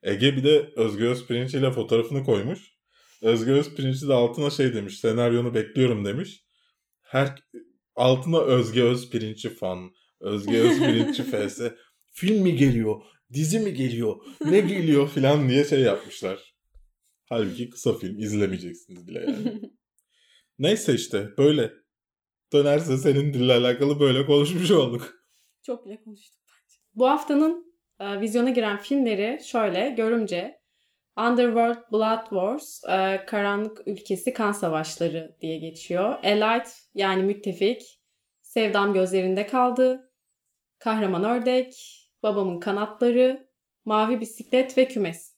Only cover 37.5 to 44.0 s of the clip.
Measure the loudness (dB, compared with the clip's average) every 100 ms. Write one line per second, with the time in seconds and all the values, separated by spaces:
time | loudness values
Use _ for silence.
37.5 | -2 -2 -2 -10 _ _ _ _ _ _
38.5 | -2 0 2 2 2 2 0 0 -2 -2
39.5 | 0 0 4 2 2 -8 _ _ _ _
40.5 | _ _ _ -4 -2 0 0 0 0 2
41.5 | 0 -2 -8 -20 -20 _ _ -2 0 -2
42.5 | -4 -4 -4 -4 0 2 4 4 2 _
43.5 | _ _ _ -2 0